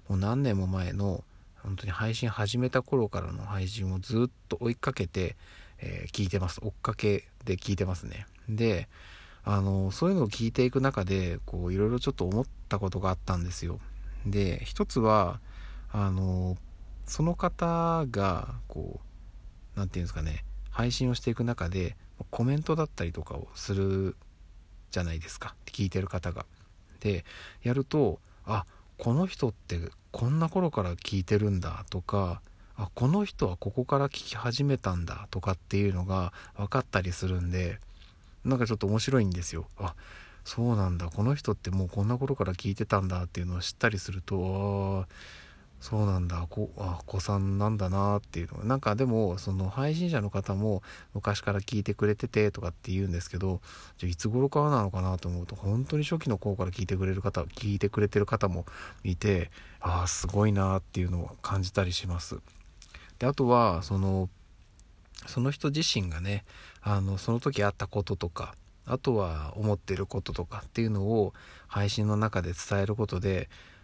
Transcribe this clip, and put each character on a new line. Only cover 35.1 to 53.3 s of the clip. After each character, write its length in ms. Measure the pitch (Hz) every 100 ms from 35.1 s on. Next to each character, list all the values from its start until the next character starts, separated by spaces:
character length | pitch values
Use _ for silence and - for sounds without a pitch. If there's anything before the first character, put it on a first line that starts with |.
| 76 -
と 100 | 98
か 120 | 98
っ 40 | 92
て 200 | - 98
い 120 | 101
う 40 |
の 120 | 92 92
が 280 | 95 90 - - -
分 120 | 101
か 120 | 135
っ 60 | -
た 160 | 101
り 100 | 90
す 160 | 87 92
る 140 | 90
ん 100 | 87
で、 280 | 92 87 - - - - - - -
な 120 | 123 131
ん 40 |
か 60 | 113
ち 60 |
ょ 40 | 113
っ 20 |
と 100 | 98
面 120 | 110
白 200 | - 135
い 60 | 101
ん 60 |
で 100 | 90
す 120 | 85
よ。 140 | 80 80 -
あ、 180 | 98 - - - - - -
そ 180 | -
う 120 | 120 110
な 140 | 92
ん 80 | 87
だ。 120 | 87
こ 140 | 90
の 120 | 110 143
人 180 | -
っ 20 | 104
て 140 | -
も 160 | 95 90
う 40 |
こ 140 | -
ん 40 | 101
な 100 | 123
頃 180 | 135 139
か 100 | 95
ら 80 |
聞 180 | 90 98
い 40 | 98
て 100 | 110
た 140 | 101
ん 80 | 92
だ 160 | 92
っ 40 | 90
て 120 | -
い 40 |
う 20 | 87
の 120 | 90
を 20 |
知 120 | -
っ 20 | -
た 140 | 117
り 100 | 101
す 120 | -
る 100 | 92
と、 140 | - 98
あ 20 | 92 95 101 101 98 98
ー、 40 | 92 - - - - - - -
そ 200 | - 107
う 60 | 104
な 140 | 92
ん 80 | 87
だ。 180 | 85 87
こ-、 220 | - 107 -
あ、 220 | 95 87 -
子 140 | 95
さ 180 | - 101
ん 200 | 98 98
な 120 | 104
ん 80 | 110
だ 120 | 92
な 280 | 98 101 101
っ 40 |
て 180 | - 80
い 40 |
う 80 | 85
の 80 | 78
が。 60 | 101
な 100 | 135
ん 20 |
か 140 | 110 104
で 100 | 131
も、 320 | 113 104 92
そ 160 | -
の 160 | 95 92
配 260 | 131 143 156
信 140 | 175
者 120 | 147
の 80 | 104
方 240 | 98 98 98
も 280 | 107 98 - - -
昔 280 | 104 104 101
か 120 | -
ら 80 | 101
聞 180 | - 107
い 40 |
て 100 | 101
く 120 | 104 104
れ 100 | 104
て 120 | 120
て 240 | 107 104
と 100 | -
か 80 | 90
っ 40 |
て 180 | - -
言 140 | 95 98
う 20 |
ん 40 |
で 100 | 87
す 80 |
け 80 | -